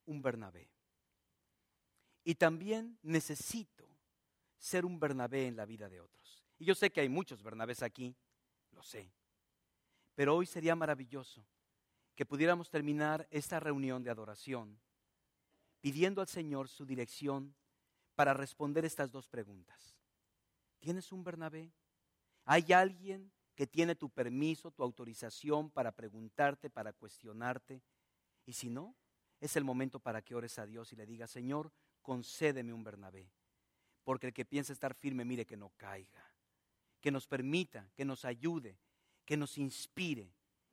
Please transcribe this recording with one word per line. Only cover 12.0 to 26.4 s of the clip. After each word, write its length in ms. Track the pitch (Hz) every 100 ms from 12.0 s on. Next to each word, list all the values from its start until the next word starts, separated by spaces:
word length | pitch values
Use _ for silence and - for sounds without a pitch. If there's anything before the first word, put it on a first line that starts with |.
| _
que 140 | - 131
pudiéramos 420 | 143 165 175 170
terminar 580 | 151 147 147 151 156 -
esta 280 | 151 - 165
reunión 440 | 151 139 131 127
de 80 | 120
adoración 680 | 110 107 104 135 123 104 107 _ _ _ _ _ _ _ _ _ _
pidiendo 400 | 143 143 185 196
al 60 | 185
Señor 420 | 180 156 139 131
su 160 | - 135
dirección 680 | 127 120 - 143 135 139 _ _ _ _ _ _ -
para 180 | 139
responder 520 | 135 135 - 147 156 160
estas 260 | - 135
dos 160 | 131 -
preguntas. 640 | 123 101 98 - - - _ _ _ _ _ _ _ _ _
¿Tienes 300 | 156 185 -
un 100 | 190
Bernabé? 480 | 175 165 156 160 165 _ _ _ _ _ _ _
¿Hay 300 | - 165 165
alguien 580 | 180 190 180 190 190 196 _ _ -
que 100 | 139
tiene 300 | 160 170 165
tu 140 | 143
permiso, 600 | - 120 127 156 156 170
tu 140 | -
autorización 880 | 123 123 117 110 117 - 147 151 151
para 220 | 135 117
preguntarte, 760 | - 110 110 110 -